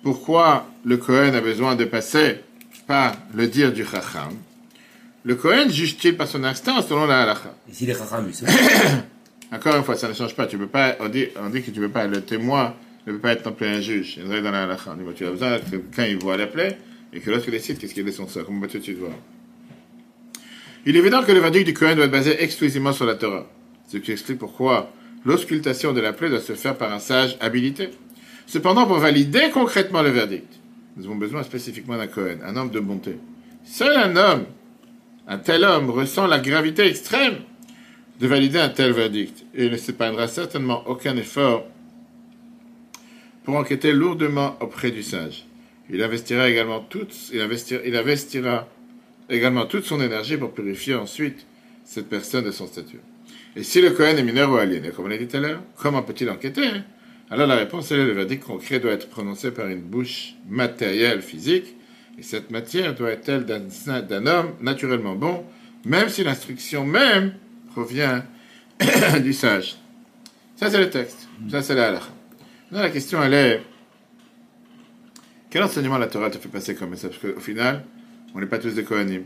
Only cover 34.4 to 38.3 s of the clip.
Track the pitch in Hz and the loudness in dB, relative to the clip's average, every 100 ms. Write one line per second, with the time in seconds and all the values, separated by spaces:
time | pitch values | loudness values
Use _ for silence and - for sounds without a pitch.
34.4 | - - - - - - _ - - 98 | -2 -14 -20 -20 -20 -20 _ -20 -12 -6
35.4 | - 165 196 165 131 120 135 - 190 147 | 2 4 6 4 2 0 -2 0 2 2
36.4 | 131 156 156 156 196 - - 247 262 - | 2 0 2 2 2 2 -2 0 2 -2
37.4 | - - - - - - - - 127 | -12 -20 -20 -20 -20 -20 -20 -2 2